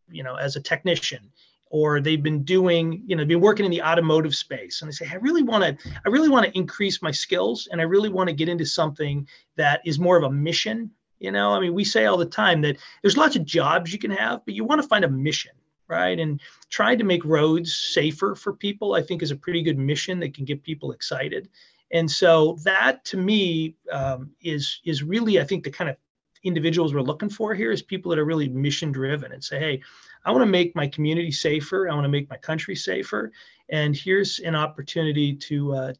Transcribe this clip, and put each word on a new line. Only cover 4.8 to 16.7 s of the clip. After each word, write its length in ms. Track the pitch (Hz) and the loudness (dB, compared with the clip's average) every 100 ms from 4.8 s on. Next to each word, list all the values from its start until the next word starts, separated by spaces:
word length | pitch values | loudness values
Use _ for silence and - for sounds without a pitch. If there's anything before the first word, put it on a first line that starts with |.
And 60 | 151 | -10
they 60 | |
say, 160 | 147 147 | -12 -10
"I 40 | 185 | -4
really 260 | 254 339 | 0 2
wanna, 340 | 240 220 165 139 - - - | 4 4 2 -2 -10 -6 0
I 40 | |
really 200 | 262 311 | 4 6
wanna 220 | 262 196 | 6 4
increase 480 | 185 170 - 196 180 | 0 -4 -2 -2 -2
my 80 | 165 | -2
skills, 580 | 139 - 180 202 240 - | -2 0 0 0 -2 -4
and 100 | 170 | -2
I 40 | 165 | 2
really 240 | 196 214 | 2 2
wanna 220 | 185 185 | 0 0
get 160 | 147 165 | 0 -2
into 160 | 175 | -2
something 640 | 143 - 156 143 147 143 143 - _ - | -2 0 -2 -2 -4 -4 -6 -16 _ 0
that 260 | 147 147 | 2 2
is 140 | 170 147 | 0 2
more 180 | 180 175 | 6 6
of 80 | |
a 60 | - | 4
mission." 640 | 143 151 165 214 226 220 - _ - | 0 0 -2 -2 -4 -8 -14 _ -12
You 140 | - | -4
know, 200 | 101 101 | 0 2
I 80 | - | 2
mean, 140 | 180 | 2
we 100 | 175 | 0
say 220 | 202 226 214 | 0 2 4
all 120 | 185 | 2
the 100 | 170 | 0
time 340 | - 208 165 | 2 2 4
that 160 | 147 139 - - | 2 -2 -10 0
there's 160 | 202 226 | 2 4
lots 180 | 311 294 | 4 2
of 80 | |
jobs 480 | 147 165 143 175 170 | 0 2 2 2 -2
you 60 | 202 | -6
can 140 | - | -4
have, 340 | 196 110 226 - | -2 -2 -4 -6
but 80 | |
you 100 | 202 226 | -4 0
wanna 180 | 302 | 0
find 200 | - 214 | 2 2
a 60 | 170 | 2
mission, 440 | 131 147 - - _ _ _ - | 0 -2 -4 -8 _ _ _ -6
right? 320 | 165 180 180 | -2 0 0
And 200 | 156 147 - - | -2 -4 -8 -20
trying 300 | - | -6